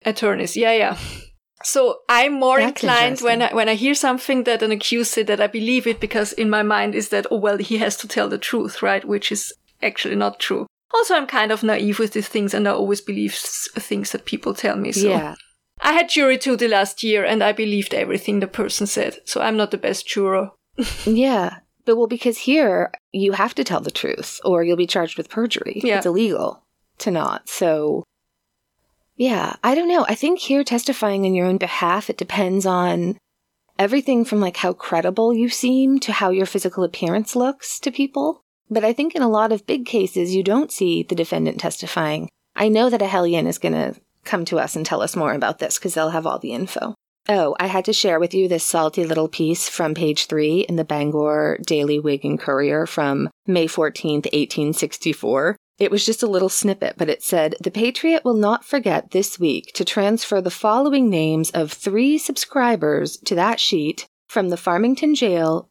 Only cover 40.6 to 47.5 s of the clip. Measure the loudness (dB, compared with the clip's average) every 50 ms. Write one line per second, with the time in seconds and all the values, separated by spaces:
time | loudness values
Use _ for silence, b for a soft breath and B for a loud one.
40.6 | 2 0 -2 -2 0 0 2 0 0 -2 -2 -2 -2 -2 0 -2 0 -2 -2 -2
41.6 | -6 -6 -6 -6 -8 -6 -4 -2 -2 -2 -2 -4 -6 -10 _ _ _ _ -4 -2
42.6 | 0 2 4 4 4 2 2 2 0 0 2 2 2 2 2 0 0 -2 -4 -2
43.6 | -2 -2 0 0 -2 -4 -6 -10 _ _ _ _ -8 -4 -4 -4 -2 -2 -2 -2
44.6 | -2 -2 -4 -6 -4 -2 -2 -2 -2 -2 -2 -2 -2 -2 -2 -2 -2 -2 -2 -4
45.6 | -4 -4 -4 -4 -4 -4 -2 -2 -2 0 -2 -2 -2 -2 -4 -4 -6 -8 -6 -6
46.6 | -6 -6 -6 -6 -6 -8 -10 _ _ _ _ _ -2 0 2 2 2 2